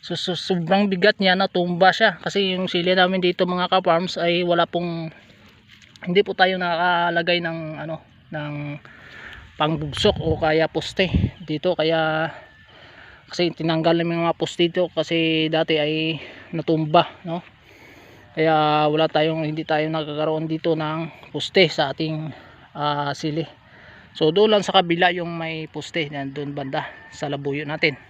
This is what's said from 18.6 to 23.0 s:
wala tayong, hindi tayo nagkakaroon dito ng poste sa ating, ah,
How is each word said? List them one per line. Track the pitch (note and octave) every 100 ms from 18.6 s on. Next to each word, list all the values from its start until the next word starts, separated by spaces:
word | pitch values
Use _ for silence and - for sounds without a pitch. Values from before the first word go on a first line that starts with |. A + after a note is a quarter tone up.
| D3+ D3+ D3+
wala | D3+ D#3+
tayong, | D#3 D#3 D#3+ D#3
hindi | D#3
tayo | D#3 D#3 D#3
nagkakaroon | D#3+ D3+ D3 D#3 D#3 D#3+
dito | D#3+ E3+ D#3+
ng | D#3 D#3+ D#3+ - -
poste | D3+ - - F3
sa | - C#3+ C#3
ating, | D#3+ D#3 D#3 B2 - - - D#3
ah, | D3 D3